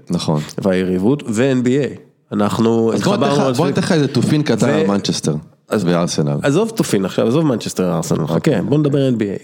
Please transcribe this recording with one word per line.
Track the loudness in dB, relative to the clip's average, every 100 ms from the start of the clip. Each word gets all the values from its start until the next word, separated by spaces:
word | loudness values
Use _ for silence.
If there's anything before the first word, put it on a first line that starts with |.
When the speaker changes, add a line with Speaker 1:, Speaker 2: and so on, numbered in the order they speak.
| -4
Speaker 1:
נכון. | -4 0 -2 -4 -4
Speaker 2:
והיריבות, | 0 0 0 0 0 0 -2
ו-N | 0 2 2 2
B |
A. | 0 -2 -6 -18 _ _
אנחנו | -2 0 2 2 2 2
Speaker 1:
אז | 0
בוא | 0
Speaker 2:
התחברנו | 0 2
Speaker 1:
ניתן | 2 0
Speaker 2:
על |
Speaker 1:
לך, | 0
בוא | 0
Speaker 2:
סביב- |
Speaker 1:
ניתן | 0
לך | 0
איזה | 2 2
תופין | 0 2 2
קטן | 2 0 2
Speaker 2:
ו- |
Speaker 1:
על | 2 2
מנצ'סטר | 0 -2 -4 -4 -4 -8 _ -4
Speaker 2:
אז | -2 0
Speaker 1:
וארסנל. | 0 0 0 -2 0
Speaker 2:
עזוב | 0 0 0
תופין | -2 0 0 0
עכשיו, | 0 0
עזוב | 2 0
מנצ'סטר, | 0 -4 -2 -2 -2
ארסנל, | -2 -2
Speaker 1:
אוקיי. | -2 0 0 0
Speaker 2:
חכה, | 0
בוא | 0
נדבר | 2 0 0
אן | 0
בי | -2
איי. | -6